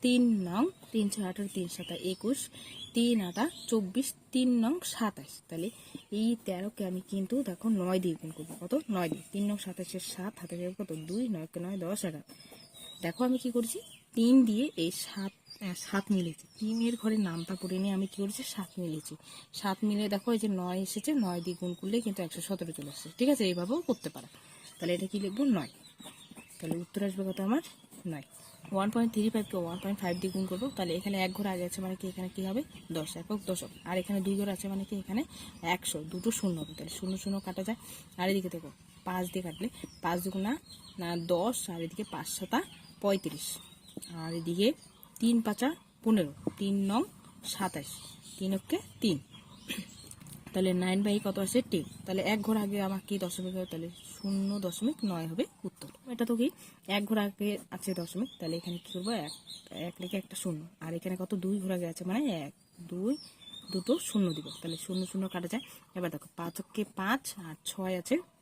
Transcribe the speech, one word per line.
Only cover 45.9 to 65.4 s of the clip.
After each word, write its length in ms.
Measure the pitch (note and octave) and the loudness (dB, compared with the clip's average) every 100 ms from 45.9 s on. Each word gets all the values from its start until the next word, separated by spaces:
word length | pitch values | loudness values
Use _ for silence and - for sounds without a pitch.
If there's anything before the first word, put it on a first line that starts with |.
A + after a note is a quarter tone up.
| _ | _
পনেরো, 280 | A3+ G#3+ D#3 D3 - - | 4 6 4 0 -4 -2
তিন 140 | G3 G3+ G3 | 0 2 4
নং 120 | G#3+ F#4 - - - - | 2 2 -4 -20 -14 -8
সাতাশ, 360 | - F#3+ D#3+ C#3 - - - - - | -2 -2 -2 -8 -12 -14 -16 -16 -4
তিন 140 | F#3+ F#3+ | 0 0
ওকে 200 | - F4+ - - | 0 -2 -2 0
তিন। 160 | A3+ D3+ - - - - - - F3+ - - - - - - | 4 4 0 -20 -20 -20 -8 -8 -8 -12 -18 -16 -16 -16 -4
তাহলে 200 | F#3+ F#3 F3+ | 2 4 4
নাইন 160 | F3+ F#3+ | 4 4
বাই 120 | G#3 G#3 G3+ | 4 2 2
কত 100 | F#3+ F#3+ | 0 2
আছে? 120 | B3 B3+ | 2 4
টেন। 140 | F3+ C#3+ - | 0 0 -8
তাহলে 180 | - F#3+ - | -2 0 2
এক 60 | G#3+ G3+ | 2 4
ঘর 100 | A3 | 2
আগে 140 | G3+ G3+ F#3+ | 4 2 0
আমার 120 | F#3+ - | -2 -2
কি 60 | G3+ | -2
দশমিক 280 | F#3 F3 F#3 F#3 | -2 -2 -4 -2
হবে? 120 | F#3 | -4
তাহলে 160 | E3 E3+ F3 - | -4 -6 -10 -16
শূন্য 360 | - G3 G3 G3 G3+ F#3+ | -6 -2 2 2 0 -2
দশমিক 320 | F3 A3+ D#4 G#3 | 0 0 0 0
নয় 160 | F3 E3 | 0 -2
হবে 140 | E3 F4+ - F#3+ | -2 -4 -4 -10
উত্তর। 220 | - C#3+ - - | -10 -16 -16 -10
এটা 120 | A#3+ A#3 | -2 0
তো 40 | A#3 | 4
কি 60 | C4 - - - - G3+ | 2 0 -20 -20 0 0
এক 60 | G3+ | 4
ঘর 100 | G#3+ G3+ | 2 2
আগে 240 | G3+ G#3 G3+ - F#3 | 0 -2 -2 -4 -8
আছে 140 | - F3+ | -4 -2
দশমিক, 300 | E3+ F3+ B3+ - | -2 -4 -4 -4
তাহলে 160 | E3 E3+ | -4 -4
এখানে 160 | F3 F3 | -4 -8
কি 60 | - | -6
করবো? 160 | F3+ F#3+ A3+ D3+ | -6 -2 -2 -4
এক, 60 | - - - - - E3+ | -8 -14 -18 -12 -6 -6
এক 60 | - | -6
লিখে 140 | F3+ G3 | -4 -4
একটা 140 | F#3+ G3 | -4 -6
শূন্য, 180 | F#3+ D#3 E3+ - | -2 -4 -6 -10
আর 80 | D#3+ E3+ | -6 -4
এখানে 160 | F#3 F3+ | -2 -4
কত? 100 | F3+ F3+ | -2 -2
দুই 120 | F#3 G3+ | 0 0
ঘর 100 | F#3+ F3+ | 0 0
আগে 100 | F3 | -2
আছে, 100 | E3 F3+ | -4 -2
মানে 100 | G#3 D4 F3 | 2 2 0
এক, 80 | C#3+ - _ - E3+ | -4 -10 _ -20 -10
দুই, 220 | F3+ G3+ D4 - - - - - | -4 0 -2 -4 -20 -18 -18 -6
দুটো 200 | F#3 F3+ D4+ - | -4 2 2 2
শূন্য 180 | G#3+ F#3 D#3 | 2 2 2
দিব, 100 | D#3 - | -6 -8
তাহলে 160 | E3+ E3 | -6 -6
শূন্য 180 | - F#3 F#3 | -4 -2 -2
শূন্য 140 | G3 F#3+ | -2 -2
কাটা 140 | F#3 | -2